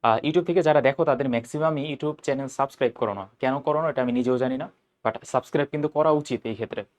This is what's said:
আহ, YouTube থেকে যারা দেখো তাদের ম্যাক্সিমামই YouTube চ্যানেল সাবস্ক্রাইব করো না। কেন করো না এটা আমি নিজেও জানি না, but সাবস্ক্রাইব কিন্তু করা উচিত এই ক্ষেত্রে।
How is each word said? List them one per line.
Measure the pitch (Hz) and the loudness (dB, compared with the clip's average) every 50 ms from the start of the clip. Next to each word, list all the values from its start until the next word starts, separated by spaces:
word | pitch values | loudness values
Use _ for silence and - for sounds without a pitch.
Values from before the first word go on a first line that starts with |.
| - | 4
আহ, | 113 110 | 4 2
YouTube | 113 - 151 156 180 175 | 4 2 2 0 2 0
থেকে | 175 170 185 | 2 0 2
যারা | 160 156 151 147 | 4 4 4 6
দেখো | 123 131 139 - 165 | 4 4 2 2 0
তাদের | 147 135 123 143 131 | 0 2 0 0 0
ম্যাক্সিমামই | 120 117 117 - - 151 156 160 156 143 139 156 143 | 0 -2 -2 -4 -4 0 0 0 0 -2 -4 -6 -6
YouTube | 131 147 151 151 - - | -6 -6 -6 -6 -4 -4
চ্যানেল | - 139 135 139 | -4 -2 -2 -4
সাবস্ক্রাইব | 131 - - 139 139 - _ 135 117 117 | -8 -2 -4 -4 -4 0 _ -2 -2 0
করো | - 120 107 101 | -2 -4 -4 -4
না। | 98 95 98 _ _ | -6 -10 -14 _ _
কেন | - 131 131 143 | -2 -2 -2 0
করো | 131 151 151 151 | 0 0 0 0
না | 160 156 | 0 0
এটা | 127 131 | 0 0
আমি | 127 123 | 0 0
নিজেও | 120 127 123 127 127 | 0 0 2 2 2
জানি | 123 127 127 131 | 2 0 -2 -2
না, | 131 156 180 _ _ _ _ _ _ _ | -6 -8 -12 _ _ _ _ _ _ _
but | 113 110 - - | -4 -4 -4 -10
সাবস্ক্রাইব | - - 127 - - - 147 143 - | -2 -2 -2 -2 0 0 0 0 0
কিন্তু | - 147 147 | -2 -2 -2
করা | 151 - 147 156 160 | 0 0 2 4 4
উচিত | 151 151 147 - 127 110 _ | 4 2 0 -2 -6 -4 _
এই | 117 110 | -6 -6
ক্ষেত্রে। | 101 113 101 - 110 98 _ _ | -6 -6 -8 -8 -10 -10 _ _